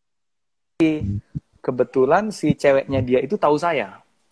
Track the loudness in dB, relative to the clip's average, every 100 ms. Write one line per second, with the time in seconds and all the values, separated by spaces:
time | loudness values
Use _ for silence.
0 | _ _ _ _ _ _ _ -2 0 0
1 | -4 -6 -8 -14 -16 _ -6 -2 -2 2
2 | 2 2 0 -2 -2 2 2 2 0 -4
3 | 0 0 0 0 0 0 0 -4 -6 -12
4 | _ _ _